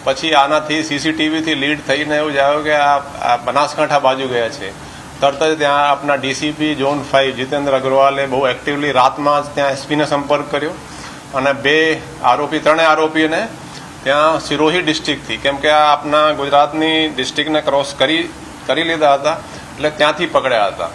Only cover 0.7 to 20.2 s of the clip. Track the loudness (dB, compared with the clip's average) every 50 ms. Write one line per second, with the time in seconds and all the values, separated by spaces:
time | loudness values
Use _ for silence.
0.7 | -2 -2 0 -2 -4 -2 -2 -2 -2 0 0 0 0 -2 -2 -2 -2 0 0 -2
1.7 | -2 -4 -2 -2 -2 -2 0 -2 0 0 0 0 0 2 2 4 2 2 0 0
2.7 | 2 2 4 4 2 2 0 -4 -10 -6 0 0 0 0 0 -2 0 0 0 0
3.7 | 0 -2 -2 2 2 2 4 4 2 2 -2 -2 -2 -2 -2 -2 -4 -8 -12 -12
4.7 | -12 -14 -16 -16 -18 -18 -18 -18 -8 0 0 0 2 2 0 0 0 0 0 2
5.7 | 2 2 4 2 2 0 0 -2 -2 0 0 -4 -4 -4 -4 -6 -4 -2 -2 -4
6.7 | -2 0 0 -2 -2 -2 -4 0 2 2 2 2 -2 -4 -6 -4 -2 -2 0 0
7.7 | 0 0 0 2 2 4 4 4 4 0 -2 -2 0 0 0 0 0 -2 -4 -4
8.7 | -4 -2 -2 0 2 4 4 2 2 0 0 0 2 0 0 -4 -4 -2 0 0
9.7 | -2 -4 -4 -4 0 0 0 0 0 -2 0 0 -2 -2 -2 -2 -4 -4 -4 -4
10.7 | -8 -10 -14 -16 -16 -16 -16 -16 -16 -18 -18 -8 -6 -2 0 0 0 0 0 2
11.7 | 2 4 2 2 0 -2 -6 -14 -14 -2 0 2 2 2 0 -4 -4 0 2 2
12.7 | 2 4 4 4 4 4 2 0 2 0 0 0 0 -2 -4 -6 -10 -14 -16 -16
13.7 | -16 -16 -16 -16 -18 -8 -2 0 2 4 4 4 2 0 -2 -4 0 2 2 2
14.7 | 2 2 0 0 -2 -2 -2 -4 -4 -4 -4 -8 -8 -2 -2 -2 -2 2 2 4
15.7 | 6 6 6 6 4 2 2 0 2 4 4 4 2 0 -2 2 4 4 4 4
16.7 | 2 -2 0 0 2 0 0 -2 -2 -4 -6 -4 -2 -4 -2 0 0 0 0 2
17.7 | 0 0 0 -2 0 0 2 2 2 0 -2 -4 -8 -14 -16 -16 -16 -16 -4 -2
18.7 | -2 0 0 -2 0 2 4 4 4 4 2 -2 -2 -2 -8 -14 -16 -16 -16 -16
19.7 | -12 -4 -4 -4 0 2 2 2 2 0